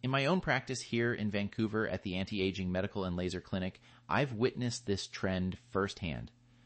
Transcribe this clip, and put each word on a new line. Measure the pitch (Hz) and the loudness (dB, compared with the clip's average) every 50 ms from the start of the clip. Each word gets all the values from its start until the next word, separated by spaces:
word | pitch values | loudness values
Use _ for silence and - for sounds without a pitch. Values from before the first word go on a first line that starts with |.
In | - 127 | 0 2
my | 135 135 139 | 2 2 4
own | 139 180 190 | 4 4 2
practice | - - 135 131 - - 131 120 | 4 2 0 0 0 -2 -6 -6
here | - - - 117 117 120 120 | -4 -2 2 2 2 2 2
in | - 107 107 | 0 -2 0
Vancouver | 98 101 101 98 - - 110 107 107 110 110 - | 0 0 -2 -2 0 0 0 2 2 2 0 2
at | - 95 | 0 -2
the | - 101 90 | -2 -2 -2
Anti-Aging | 92 95 - 110 101 92 95 90 92 95 90 | -2 -2 -2 0 2 2 2 2 0 -2 0
Medical | 90 92 95 101 - 104 95 | 0 0 0 0 -2 -2 -2
and | 90 87 | -2 0
Laser | 87 90 90 95 90 | 0 0 0 -2 -4
Clinic, | - - - 95 92 92 - - - - - - _ - | -6 -4 -4 -2 -2 -4 -6 -10 -20 -20 -20 -20 _ 0
I've | 80 107 139 139 | 2 2 2 0
witnessed | 123 104 117 131 - - 123 120 117 - - | 0 2 2 2 2 0 -4 -4 -4 -4 -2
this | - 98 92 - | -2 -2 -2 -2
trend | - - - - 98 95 92 92 92 87 - - - | -8 -8 -2 -2 0 0 2 0 0 -2 -4 -10 -2
firsthand. | - 95 98 98 - - - 82 67 58 57 - - - - - - - - | 0 2 2 2 -2 -6 -6 -6 -4 -6 -8 -10 -14 -20 -20 -20 -20 -20 -20